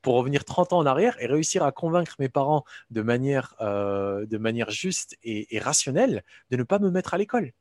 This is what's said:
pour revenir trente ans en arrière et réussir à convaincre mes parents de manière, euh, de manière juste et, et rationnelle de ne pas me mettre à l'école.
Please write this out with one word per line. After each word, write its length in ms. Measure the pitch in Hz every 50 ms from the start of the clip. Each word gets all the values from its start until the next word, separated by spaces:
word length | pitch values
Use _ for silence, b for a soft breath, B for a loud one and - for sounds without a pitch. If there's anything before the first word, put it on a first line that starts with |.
pour 140 | _ 135 123
revenir 300 | 123 123 131 143 143 -
trente 280 | - - - 180 175 180
ans 60 | 180
en 80 | 156
arrière 300 | 143 131 139 190 247 233 -
et 60 | 120
réussir 380 | 117 135 151 156 - - 190 165
à 80 | 143 135
convaincre 420 | - - 165 160 175 170 - - _
mes 120 | - 196
parents 340 | - 143 139 139 151 151 139 B B B B B
de 120 | 113 110 107
manière, 540 | 113 120 123 131 139 139 135 123 - - _
euh, 640 | 113 104 101 101 101 101 98 98 98 101 98 101 104
de 140 | 107 110 107
manière 320 | 110 113 113 117 113 107
juste 480 | 107 - - 190 185 - - - - _ _
et, 320 | 117 110 104 107 _ -
et 40 | 107
rationnelle 640 | - 131 151 - - - 131 160 247 269 175 104 - b b b b b
de 60 | 127
ne 60 | 123 123
pas 160 | - 190 202
me 120 | 202 190
mettre 220 | 175 185 180 - -
à 60 | 175
l'école. 340 | 208 208 - 247 202 127 - _